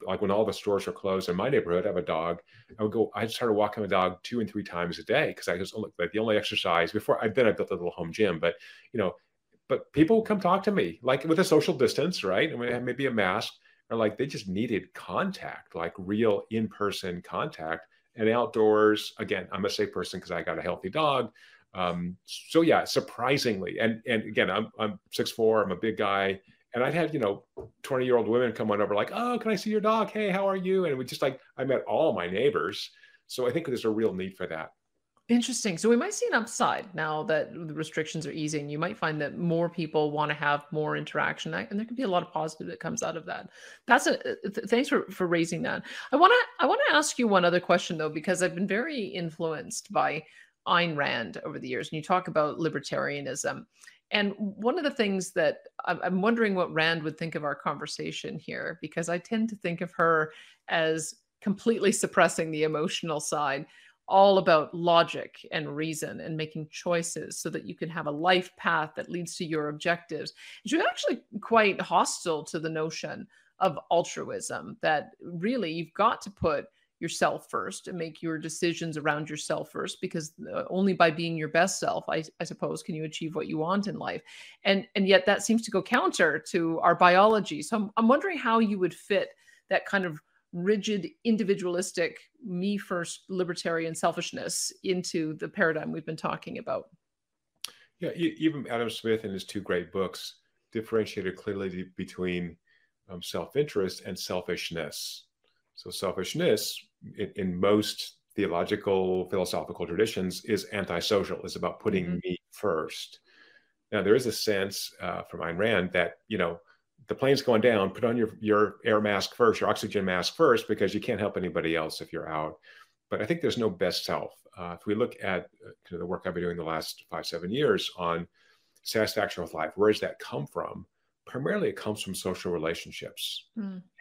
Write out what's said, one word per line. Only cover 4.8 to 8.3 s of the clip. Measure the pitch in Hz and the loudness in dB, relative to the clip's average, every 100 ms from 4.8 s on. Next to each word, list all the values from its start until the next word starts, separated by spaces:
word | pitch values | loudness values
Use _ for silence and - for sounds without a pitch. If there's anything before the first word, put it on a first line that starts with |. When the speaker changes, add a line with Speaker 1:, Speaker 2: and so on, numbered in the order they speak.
| 87 - | -4 -4
Speaker 1:
a | |
day | - 127 131 | 0 2 2
'cause | - - | -2 -4
I | 90 | -4
was | 95 | -4
only, | 110 104 - | -8 -10 -6
like, | 87 | -4
the | 107 | 0
only | 113 104 | 2 2
exercise | - 107 95 85 82 | 0 -2 2 2 2
before | 107 - 127 | 0 2 2
I, | 110 | 2
then | 101 117 | 4 4
I | |
built | 98 95 | 4 -2
a | |
little | 90 87 | -2 -4
home | - 85 | -6 -8
gym, | 82 104 | 0 0